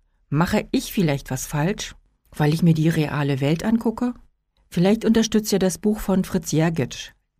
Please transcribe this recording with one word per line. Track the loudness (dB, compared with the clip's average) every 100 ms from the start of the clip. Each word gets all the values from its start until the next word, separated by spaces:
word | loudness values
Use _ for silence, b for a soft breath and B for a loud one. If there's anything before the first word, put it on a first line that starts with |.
| _ _ -4
mache | 0 2 0 0
ich | -4 -2
vielleicht | 0 0 0 -4
was | -8 -6
falsch, | -2 -2 -2 -8 -14 _ _ _
weil | -2 0
ich | 4
mir | 4 4
die | 2
reale | 2 -2 -2 -2 0
Welt | 0 0 0
angucke? | 0 0 -2 -4 -6 -16 _ _ _ _
Vielleicht | 0 2 2
unterstützt | 2 2 4 0 0
ja | 0
das | 0 0
Buch | -2 -2
von | 0 0
Fritz | 0 -4 -2
Jergitsch, | 0 0 0 -4 -6 -16 _ _